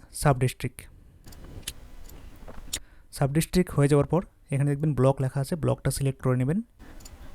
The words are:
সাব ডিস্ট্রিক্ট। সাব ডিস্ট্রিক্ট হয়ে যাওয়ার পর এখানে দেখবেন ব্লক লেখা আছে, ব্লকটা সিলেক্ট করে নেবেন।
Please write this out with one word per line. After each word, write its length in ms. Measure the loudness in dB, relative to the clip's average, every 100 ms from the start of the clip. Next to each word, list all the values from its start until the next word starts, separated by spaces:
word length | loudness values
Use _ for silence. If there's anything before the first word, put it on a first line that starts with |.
| -2
সাব 260 | 0 2 4
ডিস্ট্রিক্ট। 500 | 2 -2 -8 -8 -16 -20 -20 -20 -20 -18 -16 -14 -12 -14 -16 -16 -16 -16 -18 -16 -14 -14 -10 -10 -10 -18 -18
সাব 200 | -2 0
ডিস্ট্রিক্ট 400 | 2 2 2 2
হয়ে 160 | 4 4
যাওয়ার 180 | 6 4
পর 180 | 2 0 _ -4
এখানে 200 | 0 0
দেখবেন 240 | 2 0
ব্লক 280 | 4 4 4
লেখা 180 | 0 -2
আছে, 160 | -2 0
ব্লকটা 340 | 0 0 -2
সিলেক্ট 320 | 0 0 0
করে 140 | 0 2
নেবেন। 260 | 2 0 -4 _ -20 -18 -18 -18 -16